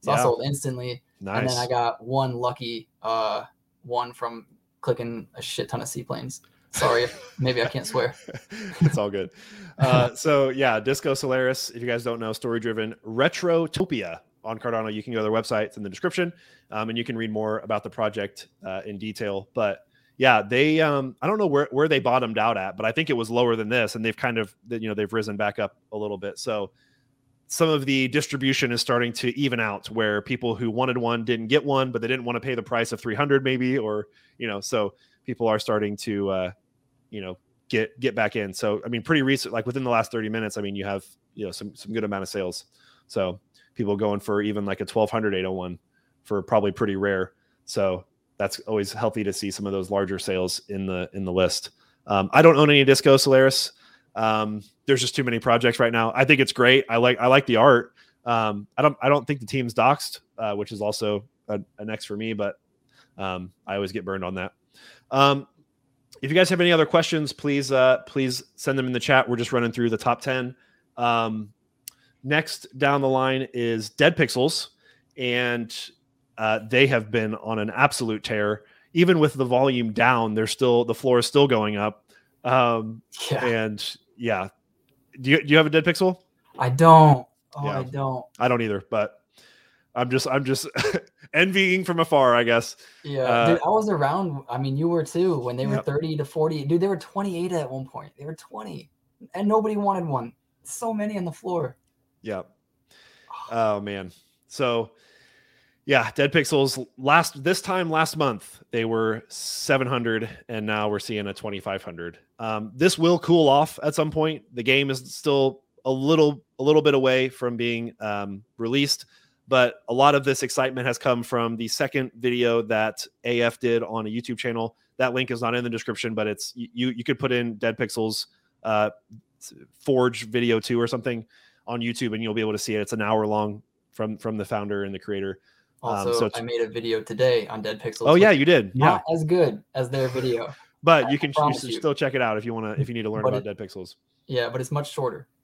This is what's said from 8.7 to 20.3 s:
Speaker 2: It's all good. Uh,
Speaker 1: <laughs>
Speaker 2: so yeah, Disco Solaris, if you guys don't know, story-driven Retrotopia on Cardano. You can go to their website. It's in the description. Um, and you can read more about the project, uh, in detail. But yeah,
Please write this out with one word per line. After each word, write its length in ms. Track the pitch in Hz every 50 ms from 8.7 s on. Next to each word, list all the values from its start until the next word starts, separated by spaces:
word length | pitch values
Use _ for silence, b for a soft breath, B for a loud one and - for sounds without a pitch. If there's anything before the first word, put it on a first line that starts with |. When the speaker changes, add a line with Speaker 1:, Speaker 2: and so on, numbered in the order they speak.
| 180 -
Speaker 2:
It's 180 | 170 147 139 156
all 100 | 104 104
good. 220 | 98 98 92 90 B B B B B B B 170 B B
Uh, 360 | 143 131 127 127 123 123 117
Speaker 1:
<laughs> 0 |
Speaker 2:
so 360 | - - 160 147 143 139 135
yeah, 280 | 127 131 139 127 113 110
Disco 360 | 107 120 135 135 - 127 -
Solaris, 560 | - - 139 127 127 131 127 131 127 - -
if 100 | - 123
you 80 | 117 120
guys 160 | 117 120 117
don't 160 | 123 117 117
know, 120 | 113 110 110
story-driven 600 | - - 123 117 117 107 117 110 107 110 107 113 _ _
Retrotopia 1120 | 107 110 117 135 165 - - - 180 170 165 165 160 - - 190 185 156 120 95 87 82 82 _ _ _ _ _
on 140 | 110 113 110
Cardano. 340 | - 123 117 110 110 110 107
You 100 | 107 104
can 100 | - 120
go 80 | 113
to 20 | 107
their 100 | 107 107
website. 340 | 113 110 - 120 107 107
It's 100 | 107 -
in 60 | - 107
the 60 | 101
description. 440 | 92 - - 180 170 - 180 175 170 b b b b b b b
Um, 180 | - 107 107 110
and 80 | 113 117
you 60 | 117
can 120 | - 123
read 140 | 113 113 113
more 300 | 107 107 107 107 107 110
about 220 | - - 110 104 -
the 80 | 104
project, 580 | - - 113 107 101 107 101 101 - - - _ _ _ -
uh, 180 | 98 95 95 -
in 140 | - 104 98
detail. 500 | 101 110 104 - 117 104 98 98 98 _ _
But 320 | - 113 104 98 - _ _ _ _ _ _ _
yeah, 260 | _ 131 131